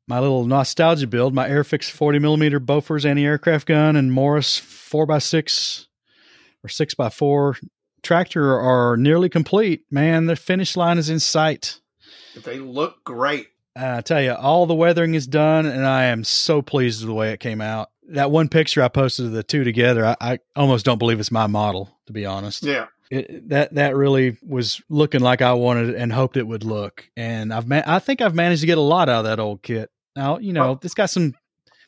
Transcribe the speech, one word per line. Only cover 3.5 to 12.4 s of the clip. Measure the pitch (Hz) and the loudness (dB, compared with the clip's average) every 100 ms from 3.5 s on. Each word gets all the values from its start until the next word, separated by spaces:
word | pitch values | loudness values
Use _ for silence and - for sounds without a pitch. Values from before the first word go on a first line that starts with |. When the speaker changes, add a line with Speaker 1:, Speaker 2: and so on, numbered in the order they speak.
| 156 - | 0 2
Speaker 1:
gun | 156 156 151 | 2 4 4
and | 131 | 2
Morris | 127 139 147 127 - | 2 2 2 0 -4
four-by-six | - - - 151 151 151 - 160 151 - - - - _ _ _ _ _ _ _ - | -8 -18 -4 -2 0 0 0 -2 0 -2 -4 -8 -16 _ _ _ _ _ _ _ -8
or | |
six-by-four | - 147 - 120 - 143 143 143 127 - _ _ _ | -4 -4 -2 -4 -2 0 2 0 -4 -10 _ _ _
tractor | - 170 180 165 139 127 | 0 0 0 0 2 2
are | 127 127 120 117 | 4 4 4 4
nearly | 139 165 180 | 4 4 2
complete. | 170 151 196 214 160 - | 0 2 2 2 -2 -4
Man, | 143 156 165 165 | 0 2 2 0
the | 165 | -2
finish | - 185 185 180 | -2 -2 -2 0
line | 170 170 | 0 0
is | 151 | 0
in | 160 | -2
sight. | - 156 156 143 - - _ _ _ - - 117 | -2 0 0 -2 -8 -12 _ _ _ -20 -20 -18